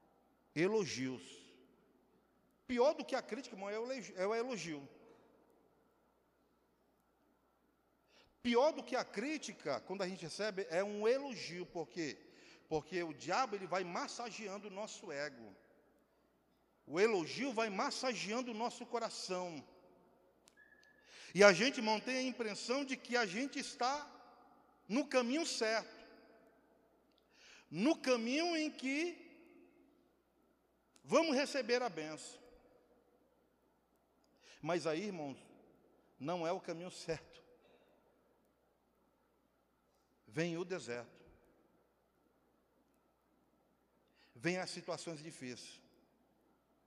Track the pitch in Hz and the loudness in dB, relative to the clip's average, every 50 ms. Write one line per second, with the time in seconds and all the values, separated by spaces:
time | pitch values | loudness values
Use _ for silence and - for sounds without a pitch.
0 | _ _ _ _ _ _ _ _ _ _ - 147 170 190 220 220 190 131 107 120 | _ _ _ _ _ _ _ _ _ _ -2 0 2 2 4 2 0 0 -2 -2
1 | 131 131 131 113 - - - - - - - - - - - _ _ _ _ _ | -2 -4 -4 -6 -10 -14 -18 -20 -20 -20 -20 -20 -20 -20 -20 _ _ _ _ _
2 | _ _ _ _ _ _ _ _ _ _ _ _ _ - 254 240 247 294 320 311 | _ _ _ _ _ _ _ _ _ _ _ _ _ -2 4 6 6 6 6 4
3 | 254 - 262 247 - - 214 247 - - 220 190 196 202 208 220 233 247 269 262 | -2 -2 -2 -2 -2 -2 -6 -8 -8 -10 -10 -8 -6 -4 -4 -4 -2 -4 -4 -6
4 | 185 170 202 185 185 202 226 233 233 262 254 190 151 170 156 143 139 139 - - | -8 -10 -4 -2 0 2 2 2 0 0 -2 -4 -4 -4 -6 -6 -8 -12 -18 -20
5 | - - - - - - - - - _ - _ _ _ _ _ _ _ _ _ | -20 -20 -20 -20 -20 -20 -20 -20 -20 _ -20 _ _ _ _ _ _ _ _ _
6 | _ _ _ _ _ _ _ _ _ _ _ _ _ _ _ _ _ _ _ _ | _ _ _ _ _ _ _ _ _ _ _ _ _ _ _ _ _ _ _ _
7 | _ _ _ _ _ _ _ _ _ _ _ _ _ _ _ _ _ _ _ _ | _ _ _ _ _ _ _ _ _ _ _ _ _ _ _ _ _ _ _ _
8 | _ _ - - - - _ _ - 247 233 233 269 311 311 - - - 262 247 | _ _ -20 -20 -20 -20 _ _ 0 4 6 8 8 6 6 2 -4 -2 0 0
9 | 190 - - 202 226 294 311 277 - - 185 - - 156 135 113 - - 180 202 | 0 0 -2 -4 -2 -2 -2 -4 -4 -8 -12 -8 -4 -2 -2 -2 -2 -6 -4 -4
10 | 190 180 190 170 170 151 - - 202 220 202 185 196 - 160 175 196 208 208 208 | -2 -4 -4 -6 -8 -10 -6 -2 -2 -2 -2 -2 -4 0 0 0 0 0 0 2
11 | 208 226 254 269 285 285 233 165 - - 170 180 175 - - 175 156 - - 185 | 4 4 4 4 2 -4 -6 -6 -8 -8 -6 -8 -8 -6 -6 -8 -8 -6 -4 -4
12 | 160 139 104 - - - - - - - - - - - 156 156 143 - 185 175 | -4 -4 -4 -6 -12 -20 -20 -20 -20 -20 -20 -20 -8 -2 -2 -2 -2 0 -4 -2
13 | 175 165 147 127 117 143 185 233 262 226 202 202 196 165 170 190 185 175 175 220 | -2 -2 -6 -8 -2 0 2 2 2 2 0 -6 -4 -2 0 0 0 0 -2 -4
14 | 285 247 - - 240 233 170 180 220 190 190 208 196 214 190 190 214 202 - - | -4 -4 -6 -8 -8 -8 -8 -8 -8 -8 -8 -8 -10 -10 -8 -8 -8 -8 -10 -12
15 | - 185 147 139 147 147 135 120 113 104 95 - - - - - _ _ _ _ | -10 -8 -4 -4 -4 -4 -6 -10 -16 -16 -16 -20 -20 -20 -20 -20 _ _ _ _
16 | _ _ _ _ _ _ _ _ _ _ _ _ _ _ _ _ _ 120 135 170 | _ _ _ _ _ _ _ _ _ _ _ _ _ _ _ _ _ -6 2 4
17 | 208 233 220 185 160 143 123 160 247 285 226 226 226 220 196 196 254 285 - - | 4 6 6 4 0 -2 -4 -2 -2 -2 0 0 0 0 0 0 0 0 0 0
18 | - 269 240 175 160 190 214 247 254 240 226 214 233 233 - - 240 240 240 233 | -2 -2 -2 -2 -4 -4 -2 -4 -4 -4 -4 -2 -2 -2 -4 -4 -12 -4 -4 -4
19 | 226 196 - - - - 185 180 180 175 165 139 117 - - - - - - - | -2 -2 -6 -6 -4 -4 -2 -2 -2 -4 -6 -10 -12 -14 -20 -20 -20 -20 -20 -20
20 | - - - - _ - _ _ _ - _ - - - - - - - - - | -20 -20 -20 -20 _ -20 _ _ _ -20 _ -20 -20 -20 -20 -20 -20 -20 -20 -20
21 | - - - - - - - 175 202 202 185 160 220 277 277 262 220 214 220 208 | -20 -20 -20 -18 -16 -4 6 10 12 12 12 10 6 4 4 4 4 4 4 2
22 | 208 247 254 262 254 262 233 247 233 214 196 - - - 247 277 285 262 269 254 | 2 0 0 0 0 0 -2 -2 -2 -4 -4 -4 -2 0 0 0 0 -2 -4 -6
23 | - - 240 240 233 190 165 220 277 277 - 277 - - - - 240 254 277 302 | -4 0 2 2 2 2 0 -2 -2 -2 -4 -6 -6 -6 -4 0 0 0 0 0
24 | 285 - - - - - - - - - - - - - - _ _ - 196 277 | -4 -10 -16 -20 -20 -20 -20 -20 -20 -20 -20 -20 -20 -20 -20 _ _ -2 0 0
25 | 294 285 - 254 240 233 262 320 339 - - - 233 214 226 220 180 - - - | 0 4 4 2 4 4 2 2 2 0 0 2 2 2 2 2 0 -4 -12 -18
26 | - - - - - - - - - - - - _ - - _ _ _ _ _ | -20 -20 -20 -20 -20 -20 -20 -20 -20 -20 -20 -20 _ -20 -20 _ _ _ _ _
27 | _ _ _ _ _ _ _ - - - - - - - 139 165 208 294 330 330 | _ _ _ _ _ _ _ -20 -20 -20 -20 -20 -18 -10 -2 2 4 4 4 4
28 | - 269 254 233 226 233 262 302 339 349 339 311 311 302 302 - 247 262 277 294 | 4 2 2 4 4 2 2 2 2 2 2 2 0 -2 -4 -4 -2 -2 0 0
29 | 330 349 330 - - - - - - - - - - - - - - - _ _ | 0 -2 -2 -6 -14 -20 -20 -20 -20 -20 -20 -20 -20 -20 -20 -20 -20 -20 _ _
30 | _ _ _ _ _ _ _ _ _ _ _ _ _ _ _ _ _ _ _ - | _ _ _ _ _ _ _ _ _ _ _ _ _ _ _ _ _ _ _ -20
31 | - 131 185 285 330 330 269 262 285 - - 277 240 208 240 247 247 233 165 156 | -6 2 4 4 4 6 4 2 2 2 0 -2 0 2 2 2 2 0 -4 -4
32 | 156 156 156 151 - - - - - - - - - - - - _ _ - _ | -6 -6 -6 -10 -10 -14 -16 -18 -20 -20 -20 -20 -20 -20 -20 -20 _ _ -20 _
33 | _ _ _ _ _ _ _ _ _ _ _ _ _ _ _ _ _ _ _ _ | _ _ _ _ _ _ _ _ _ _ _ _ _ _ _ _ _ _ _ _
34 | _ _ _ _ _ _ _ _ - - - - - 156 175 175 139 165 156 160 | _ _ _ _ _ _ _ _ -20 -20 -20 -12 -4 0 0 0 2 2 0 0
35 | 208 214 190 170 147 139 127 - - - - - - - - - - - - _ | -2 -4 -4 -6 -6 -8 -8 -10 -14 -20 -20 -20 -20 -20 -20 -20 -20 -20 -20 _
36 | _ _ _ - 127 151 180 180 165 165 185 185 - - 170 165 175 185 - - | _ _ _ -8 -4 -2 -2 0 0 0 0 -2 -2 -6 -6 -6 -6 -10 -10 -10
37 | - - 165 - - - - - - - - - _ - - - - _ _ _ | -6 -6 -6 -6 -6 -16 -20 -20 -20 -20 -20 -20 _ -20 -20 -20 -20 _ _ _
38 | _ _ _ _ _ _ _ _ _ _ _ _ _ _ _ _ _ _ _ _ | _ _ _ _ _ _ _ _ _ _ _ _ _ _ _ _ _ _ _ _
39 | _ _ _ _ _ _ _ _ _ _ _ _ _ _ _ _ _ _ _ _ | _ _ _ _ _ _ _ _ _ _ _ _ _ _ _ _ _ _ _ _
40 | _ _ _ _ _ - 107 151 165 175 165 165 180 175 185 170 123 113 120 120 | _ _ _ _ _ -8 -2 0 0 0 0 -2 -2 -2 -4 -4 -4 -4 -6 -6
41 | 117 - - - - - - - - - - _ _ _ _ _ _ _ _ _ | -6 -10 -16 -20 -20 -20 -20 -20 -20 -20 -20 _ _ _ _ _ _ _ _ _
42 | _ _ _ _ _ _ _ _ _ _ _ _ _ _ _ _ _ _ _ _ | _ _ _ _ _ _ _ _ _ _ _ _ _ _ _ _ _ _ _ _
43 | _ _ _ _ _ _ _ _ _ _ _ _ _ _ _ _ _ _ _ _ | _ _ _ _ _ _ _ _ _ _ _ _ _ _ _ _ _ _ _ _
44 | _ _ _ _ - _ _ 123 113 170 180 185 180 - - 180 - - 165 147 | _ _ _ _ -20 _ _ -2 0 0 2 2 -2 -4 -6 -8 -4 -4 -4 -4
45 | - 175 165 147 151 165 - - 135 123 120 113 - - - - - - - - | -4 -8 -8 -8 -10 -12 -12 -10 -10 -10 -10 -10 -12 -16 -18 -20 -20 -20 -20 -20
46 | _ _ _ _ _ _ _ _ _ _ _ _ _ _ _ _ _ | _ _ _ _ _ _ _ _ _ _ _ _ _ _ _ _ _